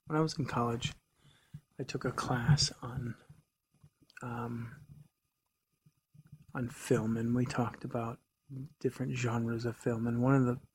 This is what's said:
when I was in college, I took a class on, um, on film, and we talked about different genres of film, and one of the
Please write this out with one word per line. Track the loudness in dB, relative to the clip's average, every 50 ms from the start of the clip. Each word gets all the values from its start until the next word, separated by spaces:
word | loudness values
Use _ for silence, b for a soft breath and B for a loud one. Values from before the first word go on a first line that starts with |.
| _ -2
when | 0 2
I |
was | 2 2 0 -2
in | -4
college, | -2 0 0 0 0 0 -2 -4 -6 -8 -8 _ _ _ B B B B B B B B -18 B _ _ -10
I | -8
took | -6 -4 -4 -2
a | -2
class | -2 -2 -2 0 0 2 6 6 6 6 6 2 0 -4
on, | -10 -8 -6 -4 -4 -6 -8 -8 -14 -20 -20 -20 _ _ _ _ _ _ _ _ _ -20 _ _ _ _ -16 -12
um, | -10 -8 -6 -6 -6 -6 -6 -6 -8 -8 -12 -16 -20 -20 -20 -20 -20 _ _ _ _ _ _ _ _ _ _ _ _ _ _ _ _ _ _ _ _ _ _ -20 -20 -20 -20 -20 -18 _ -6
on | -6 -4 -6
film, | -6 -6 0 2 2 4 4 2 0 0
and | 2 2 2
we | 2 2
talked | 2 2 0 0 -2 -2 -8 -10
about | -6 -4 -4 -4 -4 -6 -10 _ _ _ _ _ -14 -12 -12 -12 -14 -10 _
different | -2 -2 -2 -2 -4 -4 -2 -2
genres | -2 0 0 0 0 0 -2 -2 -2
of | -4 -4
film, | -2 -2 0 0 0 0
and | 0 2 2
one | 4 6 6
of | 6 6
the | 4 2 0 -4 -16 _